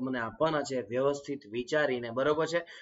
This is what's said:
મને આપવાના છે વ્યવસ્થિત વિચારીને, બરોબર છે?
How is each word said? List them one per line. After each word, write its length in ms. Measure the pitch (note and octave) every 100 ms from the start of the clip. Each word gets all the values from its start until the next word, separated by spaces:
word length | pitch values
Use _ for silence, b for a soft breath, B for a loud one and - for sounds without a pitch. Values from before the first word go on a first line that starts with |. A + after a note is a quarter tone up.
| B2+
મને 120 | B2+
આપવાના 440 | A2+ A2 D#3+ D3+ C3+
છે 80 | C3 A2
વ્યવસ્થિત 500 | B2 C#3 C#3+ - C#3 G2+
વિચારીને, 560 | A2+ B2 D3+ D3 B2+ A#2+ A#2
બરોબર 300 | C#3 D#3 D#3
છે? 100 | E3+ E3 B